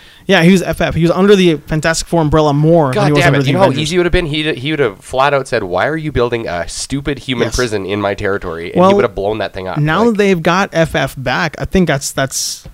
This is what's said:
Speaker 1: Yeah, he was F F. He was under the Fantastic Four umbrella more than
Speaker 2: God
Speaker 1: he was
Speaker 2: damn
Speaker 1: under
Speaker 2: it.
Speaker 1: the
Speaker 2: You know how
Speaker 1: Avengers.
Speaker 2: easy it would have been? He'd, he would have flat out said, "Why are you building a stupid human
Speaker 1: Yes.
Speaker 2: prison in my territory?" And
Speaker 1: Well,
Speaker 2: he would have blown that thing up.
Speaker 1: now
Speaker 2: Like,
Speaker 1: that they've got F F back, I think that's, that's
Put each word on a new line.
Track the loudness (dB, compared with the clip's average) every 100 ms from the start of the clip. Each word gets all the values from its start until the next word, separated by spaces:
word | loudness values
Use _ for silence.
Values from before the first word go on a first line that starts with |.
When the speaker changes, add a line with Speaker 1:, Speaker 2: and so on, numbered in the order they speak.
| -20 -12 0
Speaker 1:
Yeah, | 4
he | 6
was | 4
F | 2 -4
F. | -2
He | 0
was | 0
under | 2 4 6
the | 4 0
Fantastic | -2 -2 -2 -2 -2
Four | 0
umbrella | 2 2 2
more | 2 4 4 4
than |
Speaker 2:
God | 2 2
Speaker 1:
he |
was | 4
Speaker 2:
damn | 2
Speaker 1:
under | 2
Speaker 2:
it. |
Speaker 1:
the | 2
Speaker 2:
You |
know | 2
how | 2
Speaker 1:
Avengers. | 2
Speaker 2:
easy | -2 0
it |
would | 2
have |
been? | 0 0
He'd, | -2 -2 -4
he | -4
would | 0
have | 0 -2
flat | -6 0 2
out | 2 0
said, | -4
"Why | -2 0 0
are | -2
you | -4
building | -2 0 -2 -4
a | -6 -6
stupid | -8 -6 -6 -6 -6
human | -4 -2 -2
Speaker 1:
Yes. | -2
Speaker 2:
prison | -2 -2 -4
in | -2
my | -2
territory?" | -2 -2 -4 -6 -8 -4
And | 2
Speaker 1:
Well, | 2
Speaker 2:
he | 2
would |
have | 0 -4
blown | -4 -4
that | -6
thing | -8 -8
up. | -4
Speaker 1:
now | -2 2
Speaker 2:
Like, | 2
Speaker 1:
that | 2
they've | 2 2
got | 0 0 0
F | 0 0 -2
F | -4 -6
back, | -4 -2 -4 -6
I | -2
think | 0 0
that's, | -2 -4
that's | -6 -4 -4 -8 -10 -12